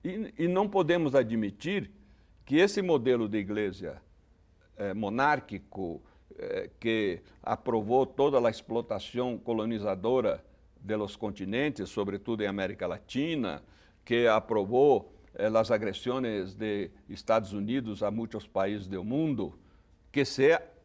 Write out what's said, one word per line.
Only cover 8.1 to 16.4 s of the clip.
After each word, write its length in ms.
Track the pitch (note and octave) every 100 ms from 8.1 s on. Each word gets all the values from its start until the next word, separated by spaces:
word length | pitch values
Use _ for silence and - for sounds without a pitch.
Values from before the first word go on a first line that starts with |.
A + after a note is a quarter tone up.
| - C#3+ C3+
la 100 | A#2+
explotación 920 | A2 - A2+ A#2 G#2 - A#2+ B2 B2
colonizadora 1040 | - A2+ A2 A2+ G2+ F#2+ A2 B2+ A2 - - _ _ _
de 120 | F#2+ G#2+
los 200 | G2+ -
continentes, 720 | G#2+ G2 F#2+ A2+ D3 - F#2
sobre 300 | - G2+ G2+
todo 240 | - A2+
en 60 | G#2
América 380 | G2 F#2+ G2 F2+
Latina, 760 | E2 - B2+ D#3 D#3+ G#2+ D2 - - - _
que 260 | - A#2 A#2+
aprobó, 840 | A2 - A2 G2 B2 C#3+ A#2 - - -
eh, 160 | - G#2+
las 220 | A2+ A2
agresiones 840 | A2 G#2 G2 B2 B2+ B2 G#2+